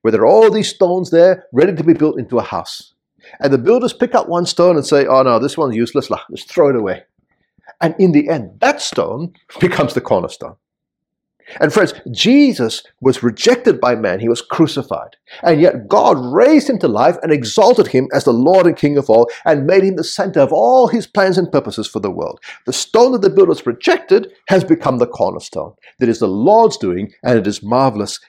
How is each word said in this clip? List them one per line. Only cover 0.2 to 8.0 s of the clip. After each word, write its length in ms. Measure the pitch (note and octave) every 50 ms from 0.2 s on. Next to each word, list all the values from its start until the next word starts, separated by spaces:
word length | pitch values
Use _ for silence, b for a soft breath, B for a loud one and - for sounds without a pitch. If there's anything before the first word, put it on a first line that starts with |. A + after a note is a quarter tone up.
| A2
are 40 |
all 240 | C#3 G3 A3 A3 G#3
these 160 | G#3 G#3+ -
stones 440 | - - - F#3+ F3 F3+ F#3+ F3+ -
there 340 | E3 E3 E3+ F#3+ F3+ - - _ A#2
ready 200 | B2+ E3 G3+ F3
to 100 | D3 D3+
be 80 | E3+ D#3
built 260 | - D3+ D#3 - C3+
into 180 | A2+ - B2
a 60 | A2+ G#2
house. 500 | - G#2 E2+ E2 - - - - _ _ _ _ _ _ B B B B B
And 140 | C#3+ C#3 C#3
the 40 |
builders 360 | B2+ A#2 F#3 A#3 B3+ B3 A3 -
pick 200 | - B3 - -
up 140 | - -
one 180 | - E3+ F3 F3+
stone 300 | - - - F3 F3+ E3+
and 100 | D3 -
say, 200 | - D3+ C#3+ C3+
"Oh 160 | - C3 C3
no, 180 | C3+ B2+ A#2 A2
this 180 | C3 C#3+ -
one's 180 | D#3+ D3+ C3 A2
useless, 340 | A2+ A#2+ - - C3+ - -
lah, 100 | G2 - - -
just 200 | - - - -
throw 180 | - F3 D3+ C#3+
it 60 | C3
away." 300 | A#2 G#2 F#2 F#2 - - _ _ _ _ _ _ _ _ _ _ _ B B B B
And 160 | E3+ D#3+ E3
in 140 | -